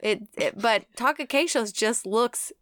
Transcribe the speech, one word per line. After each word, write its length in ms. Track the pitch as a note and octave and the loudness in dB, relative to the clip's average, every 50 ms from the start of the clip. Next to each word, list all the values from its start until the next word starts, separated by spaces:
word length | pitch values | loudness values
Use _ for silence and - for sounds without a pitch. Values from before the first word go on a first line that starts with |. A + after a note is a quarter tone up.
It, 220 | - G#3+ G#3 - G#3+ - _ - | -2 -2 -2 -2 -4 -8 _ -2
it, 200 | - - - G3+ | -2 -2 -2 0
but 280 | G#3 A#3 A3 G3+ - _ _ | 2 2 2 2 0 _ _
Takakeisho's 760 | - A#3+ C4+ D4+ - C#4+ - - - E4+ E4 - C4+ A3+ G#3 | -2 0 0 0 0 -2 -2 0 2 2 2 2 0 -2 -2
just 360 | - - A3 G#3+ A#3+ - - | -2 -2 0 0 0 -2 -2
looks 440 | F#3+ G3+ A3+ B3 A#3+ - - - - - _ | -2 0 2 2 0 0 -4 -8 -8 -10 _